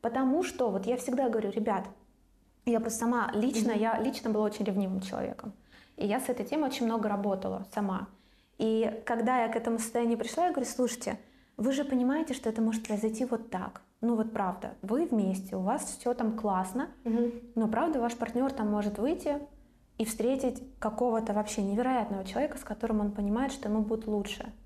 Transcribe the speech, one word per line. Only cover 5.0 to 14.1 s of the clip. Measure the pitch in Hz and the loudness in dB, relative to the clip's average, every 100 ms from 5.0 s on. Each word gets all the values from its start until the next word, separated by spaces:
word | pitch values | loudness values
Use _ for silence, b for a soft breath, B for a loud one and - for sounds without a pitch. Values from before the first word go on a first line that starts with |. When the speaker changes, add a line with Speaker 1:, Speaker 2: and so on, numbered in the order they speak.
Speaker 1:
человеком. | 190 196 190 - - - B B B B | -4 -4 -4 -6 -12 -14 B B B B
И | 208 | 0
я | 220 | 0
с | 262 | 0
этой | 240 196 | -4 -2
темой | 302 277 | 0 0
очень | 262 233 | 0 0
много | 226 208 | 2 0
работала | 202 202 190 190 185 196 | 0 0 0 -2 -6 -6
сама. | - 202 185 196 b b b b _ | -4 -2 -2 -6 b b b b _
И | 220 220 220 220 | 0 2 2 -2
когда | - 233 226 254 | -4 0 2 4
я | 226 | 2
к | 233 | 0
этому | 226 226 | 0 -2
состоянию | 226 233 233 226 | -2 0 2 0
пришла, | 233 - 349 | 0 2 2
я | |
говорю: | 285 240 | 2 -2
«Слушайте, | - 247 240 - - B B B - | 0 0 0 -6 -6 B B B -2
вы | 233 | 0
же | 269 | 2
понимаете, | 285 254 247 294 320 | 2 2 2 2 0
что | 262 226 | -2 -2
это | 220 | 0
может | 220 226 220 | 0 0 -2
произойти | 214 220 220 247 | -2 -2 -2 -2
вот | 226 220 | -2 -4
так. | 185 - - - _ | -8 -8 -12 -20 _
Ну | 226 | 0